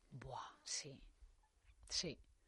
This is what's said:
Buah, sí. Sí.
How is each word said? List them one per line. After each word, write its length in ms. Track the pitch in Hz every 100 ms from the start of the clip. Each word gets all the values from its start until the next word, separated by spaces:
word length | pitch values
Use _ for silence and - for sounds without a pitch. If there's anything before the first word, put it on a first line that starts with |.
| -
Buah, 440 | 135 - - - -
sí. 380 | - - 139 135 - - - - - - - - -
Sí. 280 | - 170 - - -